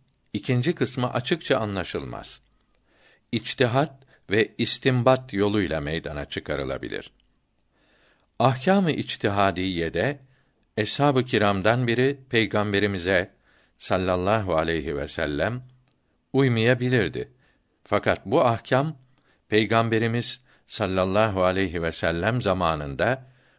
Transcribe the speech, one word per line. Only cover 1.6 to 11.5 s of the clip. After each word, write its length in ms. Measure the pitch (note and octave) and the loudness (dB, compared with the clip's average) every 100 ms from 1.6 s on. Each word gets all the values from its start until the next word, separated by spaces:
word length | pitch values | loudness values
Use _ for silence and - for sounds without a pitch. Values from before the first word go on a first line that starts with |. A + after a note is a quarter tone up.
| G#2+ G2 E2+ F2+ C2+ G#1+ - - _ _ _ _ _ _ _ _ _ | 0 -4 -4 -6 -8 -12 -14 -18 _ _ _ _ _ _ _ _ _
İçtihat 720 | A#2 - - B2 B2+ D#3 - _ _ - | -6 -4 0 2 2 0 -4 _ _ -2
ve 240 | G#2+ G#2+ - | 0 0 -2
istinbat 760 | A#2+ - C3+ B2+ A#2+ C3 - | -4 -2 0 2 4 2 0
yoluyla 480 | G2 G#2 G#2 E2+ D#2 | 0 2 2 0 -2
meydana 440 | D2 E2 D#2+ D2 C#2+ | -4 -4 -6 -8 -8
çıkarılabilir. 840 | G2+ - C#2+ C2+ C2 A#1 G1+ - _ _ _ _ _ _ _ _ _ _ _ _ - | -8 -6 -4 -4 -6 -8 -10 -12 _ _ _ _ _ _ _ _ _ _ _ _ 0
Ahkâm-ı 520 | B2 B2+ - G3 F3 | 2 2 2 2 2
içtihadiyede 1300 | B2+ - - A2 G2+ G2 F#2 F#2 F2 E2 E2 A#2 C#3+ - _ _ _ _ - | -2 -4 -4 -2 2 2 2 -2 -2 -2 0 -2 -2 -12 _ _ _ _ -4
Eshab-ı 460 | G#2+ - C#3+ C3 | -4 0 2 2
Kiram'dan 640 | B2 A#2 G#2 | 2 2 2